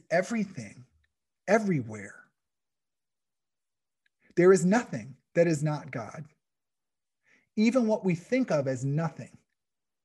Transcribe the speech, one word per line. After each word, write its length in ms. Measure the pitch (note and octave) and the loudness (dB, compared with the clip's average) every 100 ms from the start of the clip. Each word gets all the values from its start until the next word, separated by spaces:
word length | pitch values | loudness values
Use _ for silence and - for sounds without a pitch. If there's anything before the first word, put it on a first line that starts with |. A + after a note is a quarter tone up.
| - | -4
everything, 760 | E3+ F#3+ A#3 F#3+ - G2+ - - _ _ _ _ _ - | -2 -2 -4 -6 -8 -16 -18 -20 _ _ _ _ _ 0
everywhere. 680 | G#3+ G3+ D#3 A2+ G#2+ G2+ - - _ _ _ _ _ _ _ _ _ _ _ _ _ _ _ _ _ _ _ _ - | 0 2 -2 -4 -10 -14 -20 -20 _ _ _ _ _ _ _ _ _ _ _ _ _ _ _ _ _ _ _ _ 4
There 160 | F3+ | 6
is 140 | F#3+ F3 | 6 6
nothing 500 | A3+ A#3+ C3 A#2+ - _ F3 | 2 0 -10 -14 -18 _ 0
that 100 | E3+ | 2
is 160 | D3+ | 2
not 300 | D3+ D3 D#3+ | -2 -4 -8
God. 340 | B2 G#2 - D3 _ _ _ _ _ _ _ _ _ _ _ _ - | -12 -12 -14 -20 _ _ _ _ _ _ _ _ _ _ _ _ 0
Even 300 | A3 B3 A3 | 2 2 0
what 180 | G#3+ | 0
we 120 | F#3+ E3 | 0 -2
think 340 | - B3+ B3+ | -2 -4 0
of 180 | D#3 C3+ | -2 -2
as 160 | C3 | -4
nothing, 540 | C3+ C#3+ D#3+ - B2 - _ _ _ _ _ _ | -4 -2 -4 -8 -18 -20 _ _ _ _ _ _